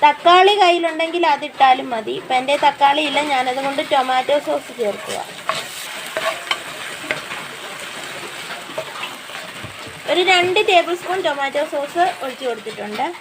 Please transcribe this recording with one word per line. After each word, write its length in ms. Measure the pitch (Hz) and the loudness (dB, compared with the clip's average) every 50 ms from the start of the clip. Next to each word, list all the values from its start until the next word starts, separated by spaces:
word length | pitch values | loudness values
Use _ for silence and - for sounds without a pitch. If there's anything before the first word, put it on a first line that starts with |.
| - | 6
തക്കാളി 500 | 294 294 - - 330 349 370 381 381 415 403 | 6 4 6 6 8 8 10 10 8 8 6
കയ്യിലുണ്ടെങ്കിൽ 600 | 403 349 349 349 339 330 311 311 330 330 330 349 349 320 294 | 6 6 6 4 2 0 0 0 -2 -2 0 2 2 2 2
അതിട്ടാലും 540 | 277 294 294 - - 269 262 254 262 269 262 247 | 2 0 -8 2 4 6 6 6 4 2 -4 -4
മതി. 200 | 226 220 226 240 - | -6 -4 -4 -6 -6
ഇപ്പം 140 | - - 262 254 | -4 0 0 0
എൻ്റെ 160 | 254 262 285 294 - | 2 2 0 4 4
തക്കാളി 380 | 294 277 - 285 277 285 302 311 294 | 2 4 6 4 4 4 4 0 0
ഇല്ല, 100 | 277 285 294 302 285 | 0 0 0 0 0
ഞാനത് 260 | 262 254 262 247 262 269 | 0 0 0 -2 -2 -2
കൊണ്ട് 160 | 277 277 277 302 302 | -2 -2 -2 -2 0
ടൊമാറ്റോ 460 | 302 277 247 262 262 254 254 247 285 294 285 311 | 2 2 2 2 0 0 2 2 0 0 2 0
സോസ് 240 | 294 294 277 - 247 247 | -4 -4 -4 -8 -6 -4
ചേർക്കുക. 400 | 233 208 196 196 - - - - - - - - - - - - - - - - - - - - - - - - - - - - - - - - - - - - - - - - - - - - - - - - - - - - - - - - - - - - - - - - - - - - - - - - - - - - - - - - - - - - - - - - - - - - - - - - - - - - - - | -2 -2 -2 -4 -8 -8 -8 -8 -8 -10 -12 -14 -6 -6 -6 -4 -4 -8 -10 -12 -12 -10 -10 -10 -10 -6 -6 -4 -4 -4 -4 -4 -6 -6 -6 -6 -6 -12 -12 -12 -12 -12 -12 -12 -6 -6 -6 -6 -6 -10 -10 -10 -10 -12 -12 -14 -12 -12 -12 -12 -12 -12 -12 -12 -12 -12 -12 -10 -12 -12 -12 -12 -12 -10 -10 -12 -12 -10 -10 -10 -10 -10 -10 -10 -10 -10 -10 -12 -14 -12 -12 -12 -12 -12 -12 -12 -14 -14 -14 -14 -14 -14 -14 -14 -4 -2
ഒരു 100 | 285 339 359 349 | 2 2 4 4
രണ്ട് 280 | 370 359 349 359 370 427 427 415 | 4 4 4 4 4 2 4 6
ടേബിൾ 240 | 392 349 339 330 349 349 - | 6 4 4 4 -2 -4 -2
സ്പൂൺ 180 | - 349 392 370 330 | -4 -4 0 0 0
ടൊമാറ്റോ 360 | 294 277 277 277 262 285 294 311 320 | 0 0 -4 -2 -2 -2 -2 -2 -2
സോസ് 280 | 294 277 285 - 339 349 381 - - - | -4 -4 -4 0 0 0 0 0 -4 -6
ഒഴിച്ച് 220 | 269 247 - 262 254 | -8 -8 -6 -6 -6
കൊടുത്തിട്ടുണ്ട്. 560 | 233 220 208 220 208 208 208 208 208 214 254 330 349 - | -6 -6 -8 -12 -10 -8 -8 -8 -4 -4 -4 -4 -4 -8